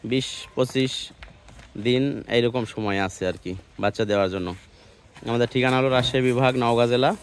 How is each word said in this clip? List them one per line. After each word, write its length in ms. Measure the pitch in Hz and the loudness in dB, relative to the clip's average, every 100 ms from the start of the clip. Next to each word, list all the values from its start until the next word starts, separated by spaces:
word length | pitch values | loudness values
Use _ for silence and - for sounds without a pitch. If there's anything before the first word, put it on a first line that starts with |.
বিশ 220 | 113 131 - - - | -2 -2 -2 -10 -8
পঁচিশ 540 | - 123 131 131 - - - - - - - - - | -2 0 0 -2 -4 -12 -16 -20 -20 -20 -20 -16 -4
দিন 460 | 113 123 139 120 - | 0 0 0 -4 0
এইরকম 380 | 117 120 127 | 2 2 0
সময় 360 | 110 - 107 98 | -4 -4 -2 0
আছে 260 | 95 - 92 | -2 -2 -6
আর 60 | 85 | -4
কি 120 | 90 92 - - | -10 -12 -14 -4
বাচ্চা 260 | 101 - | -2 -2
দেওয়ার 240 | 104 104 95 | 0 2 0
জন্য। 260 | 95 90 87 - - - - - - - | -2 -6 -8 -16 -20 -20 -20 -20 -12 -4
আমাদের 200 | 117 120 | 0 2
ঠিকানা 300 | 127 127 131 | 2 2 2
হলো 120 | 131 | 2
রাজশাহী 340 | 127 113 131 | 2 2 2
বিভাগ, 320 | 127 123 131 | 2 4 2
নওগাঁ 320 | 127 117 117 120 | 2 2 4 4
জেলা 280 | 123 139 208 | 4 2 0